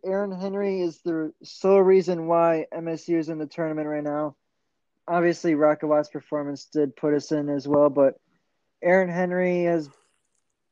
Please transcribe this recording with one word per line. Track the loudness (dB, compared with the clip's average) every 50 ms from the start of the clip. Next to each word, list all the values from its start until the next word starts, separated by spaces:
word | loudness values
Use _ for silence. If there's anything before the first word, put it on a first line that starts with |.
| -6
Aaron | -4 -4 -4 -4 -4 -6
Henry | -8 -8 -6 -6 -4 -4 -2 -2 -2
is | -4 -4 -6 _ -6
the | -4 -4 -4 -4 -6 -8 _ -20
sole | -20 -10 -2 2 4 6 6 6
reason | 6 6 4 4 2 -2 -2 0
why | 0 2 4 4 4 2 0 -2 -6 -8
M | -8 -6 -6
S | -8 -8 -4 -2
U | -2 -2
is | -2 -2
in | -6 -8
the | -8
tournament | -8 -6 -6 -6 -4 -4 -4 -6
right | -4 -6 -6 -4
now. | -4 -4 -4 -4 -6 -8 _ _ _ _ _ _ _ _ _ _ _ _ _ -8
Obviously, | -2 0 2 2 2 0 0 0 0 2
Rocket | 4 4 2 2 2 0 0
Watts' | 0 0 0 -2
performance | -6 -14 -10 -6 -6 -6 -6 -6 -8 -10 -12 _ -2
did | -2 -2 -2 -2
put | -4 -2 0 0
us | 0 -2 -2 -4
in | -4 -2 -2
as | -4 -4 -2 0
well, | 2 4 4 4
but | 4 4 2 2 2 -2 _ _ _ _ _ _ _ _ _ _ _ -6 0
Aaron | 2 2 2 2 0
Henry | -2 -2 -2 -2 0 0 0 0 0 0 0
has | 0 0 -2 -2 -6 _ _ _ _ _ _ _ _ _ _ _ _ _ _ _ _